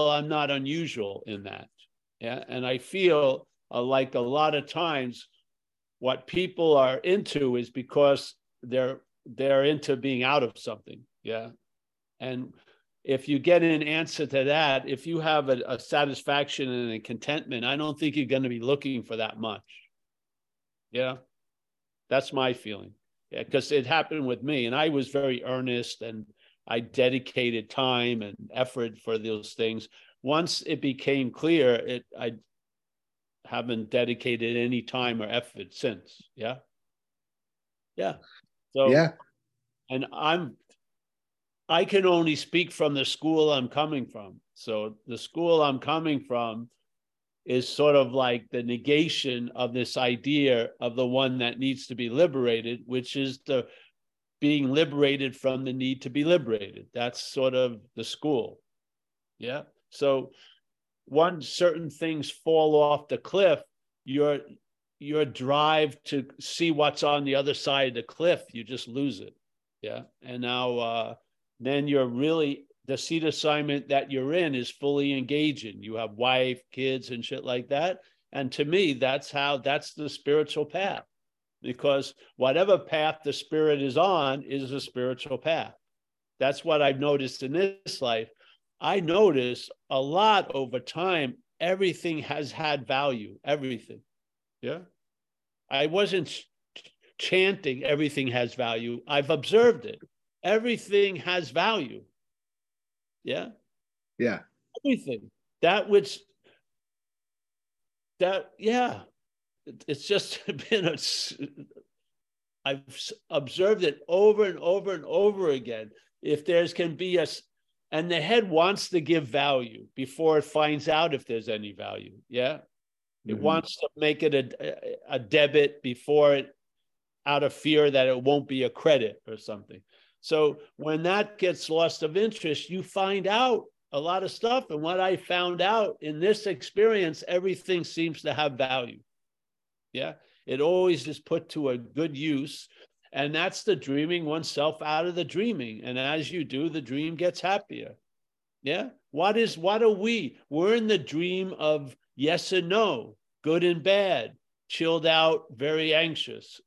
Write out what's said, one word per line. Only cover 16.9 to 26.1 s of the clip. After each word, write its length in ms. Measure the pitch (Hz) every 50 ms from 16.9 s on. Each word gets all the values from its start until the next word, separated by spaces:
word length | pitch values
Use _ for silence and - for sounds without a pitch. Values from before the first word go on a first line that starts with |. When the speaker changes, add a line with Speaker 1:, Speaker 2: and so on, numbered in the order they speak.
| 110
Speaker 1:
a 80 | 110
contentment, 640 | - - 113 104 - - 147 156 - 117 131 117 117
I 120 | 123 143
don't 220 | 147 151 151 143 147
think 160 | 160 151 139
you're 120 | 151 135
gonna 240 | 120 135 131 135 127
be 100 | 120 117
looking 420 | 117 127 143 143 - 139 131 117 110
for 140 | - 113
that 240 | 110 110 107 104 110
much. 220 | 110 110 101 98 - _ - - _ _ _ _ _ _ _ _ _ _ _ _ _ _ _ _ _ _ _ _ _ _ 113
Yeah, 240 | 120 127 131 131 131 - _ _ _ _ _ _ _ _ _ _ _ _ _ _ _ _ _
that's 220 | 127 131 131 - 135
my 180 | 135 131 127 123
feeling. 400 | 123 - 107 104 98 98 101 104 _ _ _ _ _ _ _
Yeah, 140 | - - -
'cause 260 | - - 135 131 - 147
it 140 | 139 123
happened 400 | 123 160 160 147 - 160 156 135
with 160 | 127 123 104 117
me, 240 | 143 151 135 120
and 80 | 117 123
I 140 | 143 156 160
was 180 | 147 139 127 -
very 340 | - 139 139 135 127 120 -
earnest, 580 | 127 127 127 127 127 120 120 113 - - - 110
and 240 | 117